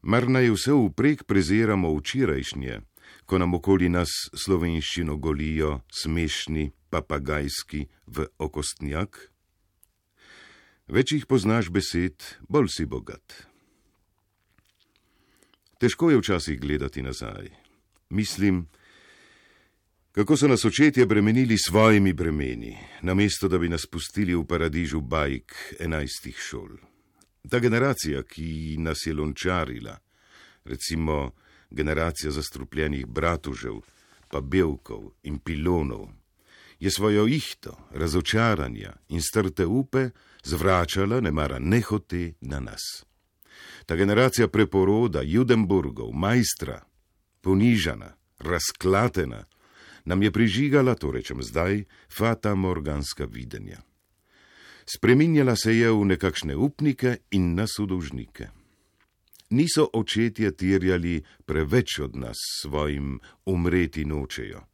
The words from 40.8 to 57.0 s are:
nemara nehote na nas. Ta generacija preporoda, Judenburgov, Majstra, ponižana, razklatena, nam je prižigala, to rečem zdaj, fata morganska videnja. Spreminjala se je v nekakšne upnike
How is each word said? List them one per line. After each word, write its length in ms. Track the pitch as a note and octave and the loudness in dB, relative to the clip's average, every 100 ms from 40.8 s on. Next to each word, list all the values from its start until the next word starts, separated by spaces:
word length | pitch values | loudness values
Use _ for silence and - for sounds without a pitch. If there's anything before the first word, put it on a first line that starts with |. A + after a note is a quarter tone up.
| E2+ F#2+ G2+ A#2+ | 2 0 0 0
nemara 380 | G#2+ D2+ D2 C2 | 0 0 -2 -2
nehote 720 | C#2+ A2+ A2 G#2 - F2 E2+ D#2+ | 0 0 2 -4 -4 -6 -6 -10
na 200 | C2+ C#2 | -8 -8
nas. 440 | A#1+ - - - _ _ _ _ _ - - - - | -8 -10 -14 -14 _ _ _ _ _ -20 -20 -20 -6
Ta 100 | E2 | 2
generacija 520 | G2 G#2 C3 - A2 | 4 6 4 4 2
preporoda, 720 | G#2 G#2+ G2 F#2+ G#2+ A#2+ D#2+ | 4 2 4 4 4 2 -2
Judenburgov, 920 | C2+ G2 B2 A#2 G2 F#2+ C#2 G#1+ A1+ | 0 0 4 2 4 2 0 -8 -8
Majstra, 680 | B1+ F#2+ A#2+ A2 - C#2 - _ _ _ _ _ _ | -2 2 2 2 -2 -8 -10 _ _ _ _ _ _
ponižana, 760 | F#2 F#2+ A#2 A2+ F2 A1 E2+ - _ _ | 0 4 4 4 0 -6 -14 -20 _ _
razklatena, 1080 | D#2+ F2 - - F#2 F#2+ A#2 F#2+ D2 A1 - _ _ _ - - | -4 -2 -4 -2 2 4 2 0 -4 -6 -16 _ _ _ -20 -14
nam 180 | - F#2 | -2 2
je 100 | G#2 | 2
prižigala, 640 | G#2 A2+ F#2+ C#3+ C#3+ B2+ | 4 2 2 2 4 4
to 160 | A#2 C#2+ | 0 -4
rečem 320 | B1+ - B1+ | -6 -8 -10
zdaj, 420 | A#1 A#1 F2 G#2 G2+ _ _ - | -4 -2 0 -2 -4 _ _ -2
fata 380 | A2 A2 A2 | -2 0 -2
morganska 720 | G2 F#2+ F2 D2+ C#2+ C#2 - | 0 0 -2 -4 -6 -6 -8
videnja. 560 | C2+ A1 A#1+ G#1+ G1+ - - _ _ _ _ _ _ _ - - - | -10 -10 -14 -14 -14 -18 -20 _ _ _ _ _ _ _ -20 -20 -16
Spreminjala 720 | - - B2+ E3 D#3 C3 A2 | 0 6 6 6 4 4 2
se 200 | A2 A2+ | 2 4
je 140 | A#2 | 4
v 140 | A2 | 4
nekakšne 520 | G2+ F#2 F#2+ - D#2 C#2+ | 4 2 0 -2 -6 -2
upnike 600 | C#3 - D3+ B2+ | -2 0 -2 0